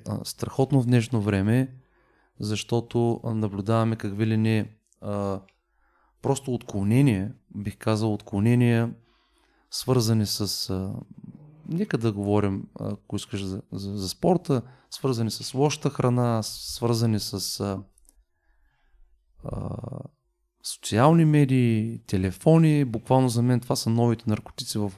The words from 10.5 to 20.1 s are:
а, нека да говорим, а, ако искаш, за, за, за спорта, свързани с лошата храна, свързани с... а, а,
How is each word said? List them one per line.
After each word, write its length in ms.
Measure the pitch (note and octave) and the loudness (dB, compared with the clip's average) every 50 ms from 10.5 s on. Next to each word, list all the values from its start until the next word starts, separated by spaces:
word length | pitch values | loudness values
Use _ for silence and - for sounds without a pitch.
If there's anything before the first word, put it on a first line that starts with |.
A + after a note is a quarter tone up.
| - - - - | -4 -6 -6 -4
а, 220 | F#2+ F#2 F#2+ G2 G2+ - - - - - - - - - - - - - - - | -4 -4 -4 -6 -8 -10 -14 -16 -18 -20 -20 -20 -20 -20 -20 -20 -20 -18 -10 -6
нека 280 | D#3 E3+ G#3+ - - B2+ | -4 -4 -2 -2 -2 -2
да 140 | A2+ A2+ | -2 -2
говорим, 520 | G2+ G2+ G2+ G2+ G#2 G#2 G#2 G2+ G2 G2 - - - - | -2 -2 0 0 2 2 2 0 -2 -4 -6 -10 -12 -10
а, 120 | G#2 G#2 | -8 -8
ако 240 | G#2 - _ - G#2 | -8 -10 _ -8 -8
искаш, 280 | G2+ - - - G2 G2 | -8 -6 -6 -8 -6 -6
за, 180 | F#2+ F#2+ F#2+ - _ | -6 -8 -8 -10 _
за, 200 | - G2 G2 G2 G2+ G#2 | -10 -10 -8 -8 -6 -6
за 120 | F#2+ F#2 | -6 -8
спорта, 520 | - - - E3+ F#3 E3+ - - C#3+ A#2+ - - - - _ _ | -6 -2 0 0 0 0 0 -2 -2 -2 -2 -6 -12 -20 _ _
свързани 420 | - - - C3+ B2+ A2+ A#2 A2 | -10 -6 -4 -2 -2 -2 -2 -4
с 220 | - - - - - | -4 -6 -10 -6 -2
лошата 360 | B2+ C#3+ D3+ C#3+ - - C#3+ | 0 0 0 0 -2 -4 -4
храна, 540 | - - - B2 B2 B2 B2 A#2+ A#2 A2+ G#2+ | -2 0 0 0 2 2 2 0 0 -2 -4
свързани 760 | - - - - - - - A#2 A#2 A#2 A2+ A#2 A#2 A2 G2+ | -6 -10 -12 -12 -12 -6 -2 0 0 2 2 2 2 0 0
с... 400 | - - - G2 F#2 - - - | -2 -4 -6 -6 -6 -6 -6 -6
а, 200 | G#2 G2+ G2 G2 G2+ - _ _ _ _ _ _ _ _ _ _ _ _ _ _ _ _ _ _ _ _ _ _ _ _ _ _ _ _ _ - - | -4 -4 -6 -6 -10 -14 _ _ _ _ _ _ _ _ _ _ _ _ _ _ _ _ _ _ _ _ _ _ _ _ _ _ _ _ _ -16 -12
а, 240 | - - G2+ F#2+ - - - - - - - - - | -10 -8 -8 -8 -8 -8 -10 -10 -12 -12 -14 -14 -16